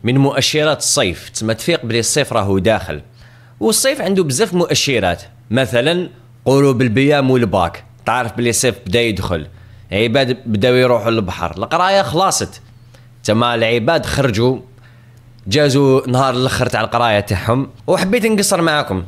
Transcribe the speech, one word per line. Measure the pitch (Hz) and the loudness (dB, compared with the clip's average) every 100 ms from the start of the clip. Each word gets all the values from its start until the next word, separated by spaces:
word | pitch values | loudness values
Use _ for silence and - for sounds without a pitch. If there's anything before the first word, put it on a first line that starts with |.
من | 110 131 | 0 2
مؤشرات | 139 127 127 151 156 143 | 2 2 -2 0 0 -2
الصيف، | - - 107 82 - | -2 0 -2 -4 -10
تسمى | - 110 | -8 -6
تفيق | 113 - 165 117 | -4 -2 -4 -2
بلي | 113 | -2
الصيف | 113 151 135 | -2 -2 0
راهو | 113 101 95 | -2 0 0
داخل. | 92 104 - 76 - - - - - - | 2 0 -2 -10 -12 -20 -20 -20 -20 -4
والصيف | 214 - 269 294 | -2 0 -2 -2
عنده | 190 196 | -2 0
بزاف | 160 131 214 | 0 0 -2
مؤشرات، | 175 165 139 - 120 95 87 - - - | 0 0 0 0 0 0 -2 -8 -20 -4
مثلًا | 117 131 120 135 175 180 - - - - | -2 0 0 0 -2 -4 -12 -20 -8 0
قلوب | 139 143 123 | 4 4 2
البيام | 127 107 139 147 131 | 2 2 2 2 2
والباك، | 127 113 95 82 - - - - | 2 2 2 0 -4 -20 -10 -4
تعرف | 120 117 | -2 -4
بلي | 107 120 | -2 -2
الصيف | 113 131 104 - | 0 -2 -2 -2
بدا | 120 | 0
يدخل، | 117 101 92 85 71 - - - - | 0 -2 -4 -6 -8 -18 -20 -20 -6
عباد | 95 117 127 131 127 120 | -2 0 2 0 -2 -2
بداو | 104 123 127 | 0 2 4
يروحوا | 127 120 110 | 4 2 2
للبحر، | 113 92 92 85 78 | 0 -2 -6 -8 -6
القراية | 113 165 180 196 | -4 0 2 2
خلاصت، | 139 156 190 - 98 - - - - - - - | 0 0 0 -2 -6 -10 -20 -20 -20 -20 -20 -10
تما | - 110 120 117 | -2 0 0 0
العباد | 113 120 117 165 113 | 0 0 0 0 -2
خرجوا، | - 135 104 123 131 - - - - - - - - - | -2 0 2 0 0 -8 -20 -20 -20 -20 -20 -20 -16 -4
جازوا | 135 147 135 139 131 127 | 2 2 4 4 4 2
نهار | 123 135 | 0 0
الاخر | 123 131 - 117 | 0 -2 -2 -2
تاع | 110 | -2
القراية | 110 117 117 104 | -2 0 2 2
تاعهم. | 101 95 107 123 139 - - | 0 -4 0 -2 -2 -10 -2
وحبيت | 180 185 240 220 | -2 0 0 0
نقصر | 214 202 190 | 0 0 0
معاكم | 165 151 135 95 | 2 0 -2 -6